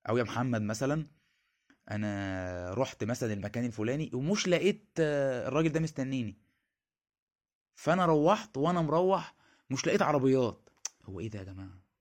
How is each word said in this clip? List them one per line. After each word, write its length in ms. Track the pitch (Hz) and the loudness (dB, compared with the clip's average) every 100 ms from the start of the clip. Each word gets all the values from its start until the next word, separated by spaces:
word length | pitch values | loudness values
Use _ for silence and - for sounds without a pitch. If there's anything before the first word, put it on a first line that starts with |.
| - | -2
او 80 | 117 | 0
"يا 60 | |
محمد" 380 | 110 - 127 113 | 0 -2 0 0
مثلًا، 460 | 107 110 135 151 147 _ _ _ _ _ _ _ - | -2 -2 -2 -2 -4 _ _ _ _ _ _ _ -8
"انا 800 | 107 104 101 98 95 92 90 90 | -4 -2 -2 -4 -4 -4 -6 -4
رحت 300 | 101 131 - | -2 -4 -4
مثلًا 300 | 107 123 117 | -4 -4 -4
المكان 320 | 104 98 113 120 | -4 -6 -4 -4
الفلاني 460 | 110 110 139 156 | -4 -4 -2 -4
ومش 340 | 127 143 202 185 | -4 -2 0 2
لقيت، 380 | 170 185 202 _ - | 2 2 0 _ -2
آه، 480 | 156 143 139 123 - | 0 2 0 -2 -2
الراجل 220 | 139 165 | 0 2
ده 80 | 156 | 2
مستنيني، 580 | 160 147 131 135 110 95 _ _ _ _ _ _ _ _ _ _ _ _ _ - | -2 -4 -4 -2 -4 -8 _ _ _ _ _ _ _ _ _ _ _ _ _ -6
فانا 300 | - 175 175 | 0 4 4
روحت 520 | 156 156 214 - - | 6 6 4 0 -2
وانا 240 | 151 180 | 0 0
مروح 540 | 160 156 185 190 156 - _ _ - | 2 2 4 2 -2 -14 _ _ -8
مش 180 | 131 - | -4 2
لقيت 140 | 208 | 2
عربيات". 680 | 180 147 131 131 120 - _ _ - _ - | 4 4 4 4 2 -2 _ _ -16 _ -14
هو 140 | 95 | -10
ايه 100 | 107 | -10
ده 100 | 104 | -10
يا 40 | |
جماعه؟ 360 | 95 95 95 92 _ _ | -12 -14 -14 -18 _ _